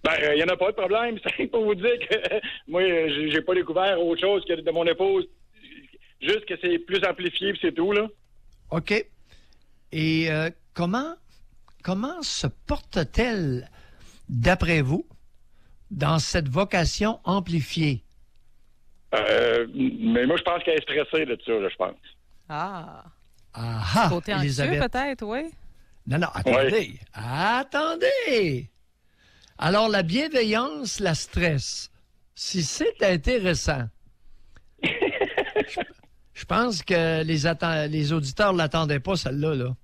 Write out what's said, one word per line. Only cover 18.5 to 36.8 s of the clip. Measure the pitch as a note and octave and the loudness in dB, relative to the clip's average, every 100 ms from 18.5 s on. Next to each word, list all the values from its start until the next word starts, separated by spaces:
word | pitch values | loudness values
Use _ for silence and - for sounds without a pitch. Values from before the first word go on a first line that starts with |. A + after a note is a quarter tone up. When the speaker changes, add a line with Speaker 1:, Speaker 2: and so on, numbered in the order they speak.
| - - _ - - - A2 | -20 -20 _ -20 -20 -4 -2
Speaker 1:
Euh, | G#2 A2 A#2+ A#2 A#2 | 2 2 4 2 0
mais | C3+ C3 A2+ A2+ A#2 B2+ | -2 -2 0 0 2 2
moi, | E3 | 0
je | |
pense | - F3 | 0 -2
qu'elle | E3+ D#3 | 0 0
est | |
stressée | - C#3+ C#3 D#3+ C#3+ | 0 -4 0 -2 -2
de | A2+ - | -4 -2
ça, | |
là, | A2 F#2+ | -2 -2
je | - | -2
pense. | F#2 - - - _ - - | -6 -6 -20 -20 _ -20 -12
Speaker 3:
Ah. | D3+ F3+ F#3 E3+ D#3 - _ _ _ - | -8 -6 -8 -14 -18 -20 _ _ _ -20
Speaker 2:
Ah | - A#2 A2+ F#2+ G3 | -10 -8 -4 0 4
ah, | F#3+ | 4
Speaker 3:
Côté | F3 F#3 | 2 -2
anxieux, | G3+ C#3+ | -2 -2
Speaker 2:
Elisabeth. | C3 C#3 D3 B3 | 0 0 0 0
Speaker 3:
peut-être, | B3 C#4 C4 G#3 | -2 -4 -6 -6
oui. | A#3+ E4 - - - - - - | -6 -8 -12 -20 -20 -20 -18 -4
Speaker 2:
Non, | C#3+ | -2
non, | F3 | -2
attendez. | - C3 B2+ C3+ | -2 2 4 4
Speaker 1:
Oui. | G#3+ E3+ - - | 2 -2 -10 -16
Speaker 2:
Attendez. | - A2+ C#3 G3 B3 C4+ C#4+ D#4+ E4 B4+ C5+ A4+ A#3+ F3+ B2+ - _ _ _ _ _ _ _ - - | -12 -6 -2 0 0 -2 -2 -2 0 0 0 0 2 2 -2 -8 _ _ _ _ _ _ _ -20 -4
Alors, | D#3 G3+ A3 | 0 2 4
la | G3+ | 2
bienveillance | E3 G#3+ D#4 C#4 A3 A3 C4 D4+ A3+ - | 2 0 2 2 2 2 0 -6 -8 -2
la | F#3+ D#3 | 0 0
stresse. | - F3+ E3+ C#3+ - - - _ _ _ _ - | -2 0 0 0 -4 -10 -14 _ _ _ _ -12
Si | - F#3+ | -6 -4
c'est | D3+ - D#4 - | -4 0 -2 2
intéressant. | G3+ F3 A#3+ B3+ F#3 D#3 - C#3 A2+ - - _ - - | 2 2 2 2 2 0 -2 -2 -4 -10 -20 _ -20 -20
Speaker 1:
<laughs> | - - - _ | -20 -20 -20 _
Speaker 2:
Je, | - - - - - - - G#4+ - - - - - - - - | -6 -2 -4 -2 -2 -2 -2 -2 -2 -6 -8 -12 -20 -20 -20 -18
je | - | -2
pense | F3+ A#3+ F3+ | 0 0 -2